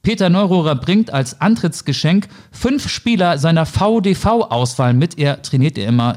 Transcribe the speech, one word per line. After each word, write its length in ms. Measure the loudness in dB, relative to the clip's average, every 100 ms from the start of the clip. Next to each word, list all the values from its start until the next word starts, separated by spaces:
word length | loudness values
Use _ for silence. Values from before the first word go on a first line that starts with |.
Peter 280 | -2 0 2
Neururer 420 | 4 4 2 2
bringt 400 | -2 0 0 2
als 280 | -2 -4 -2
Antrittsgeschenk 840 | 0 0 -2 -4 -6 -2 2 0 -2 -18 -20
fünf 380 | -6 -2 -2 -4
Spieler 480 | -6 -2 0 0 2
seiner 300 | 2 2 0
V-D-V-Auswahl 1300 | -2 0 0 0 0 0 0 0 -2 -2 0 2 2
mit. 240 | 0 -2
Er 240 | -2 -2
trainiert 340 | -4 0 0 -2
ja 100 | -2
immer 280 | 0 0